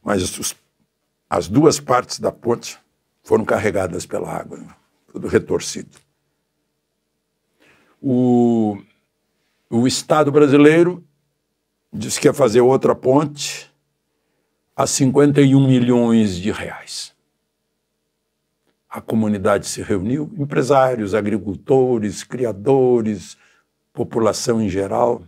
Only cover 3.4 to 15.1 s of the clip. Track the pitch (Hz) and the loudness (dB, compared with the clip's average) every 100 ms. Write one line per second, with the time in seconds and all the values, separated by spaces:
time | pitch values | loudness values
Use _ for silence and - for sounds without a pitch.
3.4 | 107 113 104 92 92 87 - 90 90 82 | 0 -2 -2 -2 -4 -8 -10 -10 -8 -10
4.4 | - - - - _ _ _ - - - | -12 -18 -20 -20 _ _ _ -12 -2 -2
5.4 | - 87 - - - _ _ _ _ _ | 0 -6 -6 -12 -16 _ _ _ _ _
6.4 | _ _ _ _ _ _ _ _ _ _ | _ _ _ _ _ _ _ _ _ _
7.4 | _ _ _ _ _ _ 139 123 127 123 | _ _ _ _ _ _ -2 0 2 4
8.4 | 120 117 107 101 - _ _ _ _ _ | 2 2 -2 -4 -14 _ _ _ _ _
9.4 | _ _ _ 117 127 127 - 156 147 147 | _ _ _ -2 0 -2 -2 2 4 4
10.4 | 147 143 147 165 175 180 - _ _ _ | 6 8 6 6 2 0 -14 _ _ _
11.4 | _ _ _ _ _ 104 117 - 143 123 | _ _ _ _ _ -12 -8 2 2 4
12.4 | 131 113 123 131 120 123 127 139 151 143 | 2 4 4 4 2 0 2 2 0 -6
13.4 | - - - _ _ _ _ _ _ _ | -12 -12 -16 _ _ _ _ _ _ _
14.4 | _ _ _ - 123 - 135 | _ _ _ -6 -4 0 0